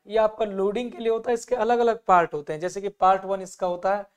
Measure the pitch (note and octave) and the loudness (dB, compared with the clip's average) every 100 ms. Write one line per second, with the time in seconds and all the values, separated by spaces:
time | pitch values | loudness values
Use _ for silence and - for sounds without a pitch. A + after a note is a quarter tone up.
0 | G3+ A3 G#3+ G#3+ G#3+ G3 G3 G#3+ A#3+ - | -4 0 0 0 -4 -2 -2 -2 -6 -4
1 | A3+ A3+ B3 A#3 - B3 A3 A#3 A#3 A3 | -2 -2 -2 -4 -2 -2 2 2 2 0
2 | - F3+ E3 D3+ C#3+ D#3 F3 G3 G3 - | 4 4 4 -2 -8 -6 -6 -6 -8 2
3 | F#3 F#3+ F#3+ G3 F#3 - F#3 F3 F#3 G3+ | 2 4 0 -6 -6 -6 -4 -2 -2 -2
4 | G3+ | -4